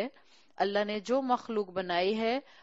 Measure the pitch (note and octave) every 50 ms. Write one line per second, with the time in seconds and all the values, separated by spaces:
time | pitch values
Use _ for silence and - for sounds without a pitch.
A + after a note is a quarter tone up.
0 | G#3+ C#4 - - - _ - - - _ _ - F#3+ G3+ G3+ G3+ G#3 G#3 G#3+ G#3+
1 | F#3+ A3+ B3 C#4 C4 B3+ B3 A#3 - - A3+ G#3+ G3+ F3+ F3 F#3+ F#3 F3+ F3 F3
2 | F#3 G3 A3 A3 A3+ A3+ B3 C#4 - - - -